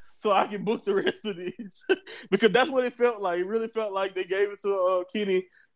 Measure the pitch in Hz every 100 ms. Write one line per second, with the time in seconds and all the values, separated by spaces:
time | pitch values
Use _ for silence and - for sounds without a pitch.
0 | - - 214 196 208 208 180 233 202 190
1 | - - 214 175 180 - 202 - - 381
2 | - - - 202 220 240 254 262 247 -
3 | 240 214 190 175 185 226 226 226 214 190
4 | 190 185 190 190 208 202 202 196 180 185
5 | 180 220 202 185 185 _ _